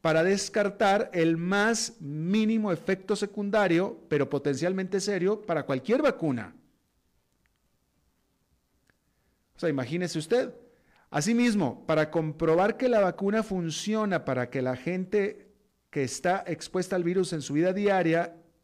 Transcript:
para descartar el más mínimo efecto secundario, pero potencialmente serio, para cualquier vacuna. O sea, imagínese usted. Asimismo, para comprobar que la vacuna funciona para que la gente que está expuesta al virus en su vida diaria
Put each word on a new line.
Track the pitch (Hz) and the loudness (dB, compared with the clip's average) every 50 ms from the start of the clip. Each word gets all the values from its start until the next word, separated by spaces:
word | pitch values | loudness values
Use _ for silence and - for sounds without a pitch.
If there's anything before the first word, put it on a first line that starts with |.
para | _ 165 156 160 160 | _ 2 2 4 4
descartar | 185 196 202 202 - - 220 202 202 196 196 226 196 196 208 226 - - | 4 2 2 0 -2 -2 0 0 0 0 0 2 4 4 2 2 0 0
el | 180 165 165 165 | 2 2 2 2
más | 165 170 175 190 202 202 220 233 220 - - - - | 0 0 0 0 2 2 2 2 0 -2 -6 -8 -12
mínimo | 170 143 143 156 156 170 196 220 220 214 226 226 214 208 175 | -12 -10 -6 -6 -2 0 2 2 4 4 2 2 2 0 -2
efecto | 156 - - 190 185 - - 214 | -2 -2 -4 -4 -4 -2 -4 -2
secundario, | 202 214 202 - - 208 202 196 220 208 185 170 165 185 - - - - - | -2 -2 -6 -4 -6 -6 0 2 2 4 4 4 4 2 0 -4 -10 -8 -2
pero | - 147 139 135 | 0 0 0 0
potencialmente | 147 139 135 147 143 120 143 175 190 190 190 185 190 196 | 0 -2 0 0 -2 0 0 -2 0 -2 -4 -2 -2 -4
serio, | 190 208 202 185 170 190 208 214 208 | -2 0 -2 0 2 0 0 0 -2
para | - 175 156 135 | -4 -4 -4 -2
cualquier | - 139 131 127 - 214 269 | -2 -4 -4 0 0 0 2
vacuna. | 302 285 - - 160 156 131 120 104 87 - - _ _ _ _ _ _ _ _ _ _ _ _ _ _ _ _ _ _ _ _ _ _ _ _ _ _ _ _ _ _ _ _ _ _ _ _ _ _ _ _ _ _ _ _ _ _ _ _ _ _ _ _ _ _ _ _ _ _ _ | 4 2 0 0 -2 -2 -2 -2 -4 -10 -16 -20 _ _ _ _ _ _ _ _ _ _ _ _ _ _ _ _ _ _ _ _ _ _ _ _ _ _ _ _ _ _ _ _ _ _ _ _ _ _ _ _ _ _ _ _ _ _ _ _ _ _ _ _ _ _ _ _ _ _ _
O | _ | _
sea, | - 170 | -4 -2
imagínese | 151 135 127 117 151 175 180 175 - 160 | -2 -2 -4 -4 -4 -4 -4 -4 -4 -6
usted. | 151 - 233 247 - 247 - - - - _ _ _ _ _ _ _ _ | -4 0 0 0 0 -2 -6 -16 -20 -20 _ _ _ _ _ _ _ _
Asimismo, | - 147 147 185 233 233 240 240 220 208 175 127 113 - - | -6 -4 0 2 2 2 4 2 2 2 0 0 -2 -6 -2
para | - 160 156 156 151 | 0 2 2 2 2
comprobar | 156 170 160 156 147 156 165 160 160 165 185 214 226 220 | 0 -2 -2 -2 -4 -2 2 2 4 4 4 2 0 0
que | 262 254 | 0 2
la | 240 220 | 4 4
vacuna | 202 185 165 - 196 196 208 220 220 | 4 2 0 0 -2 0 0 0 -2
funciona | 220 196 185 170 165 156 - - 208 214 220 214 208 185 160 - | -2 -4 -4 -4 -4 -6 -6 -4 -2 -2 0 0 0 0 -2 -2
para | - 135 123 123 123 | -2 -2 -2 -2 -2
que | - 139 127 | -2 -2 -2
la | 127 127 | -2 -2
gente | 127 - 160 180 185 185 185 - 208 196 202 208 - - - _ _ _ _ _ _ _ _ | -4 -4 -4 -4 -4 -4 -2 0 0 0 0 -4 -8 -18 -20 _ _ _ _ _ _ _ _
que | - 156 135 | -4 -4 -4
está | 123 - - - 180 180 190 - | -4 -4 -4 0 0 0 0 -2
expuesta | - 165 156 - - - 185 180 185 - | -6 -8 -8 -8 -6 -4 -4 -4 -2 -2
al | 185 180 | -2 0
virus | 170 180 190 185 180 175 | 0 2 0 0 0 -2
en | 160 135 | -6 -6
su | - 139 | -2 0
vida | 147 165 180 185 | 0 2 2 0
diaria | 196 202 202 202 190 180 165 160 165 175 - - - - _ _ _ | 2 2 2 2 4 4 4 2 2 0 -2 -6 -16 -20 _ _ _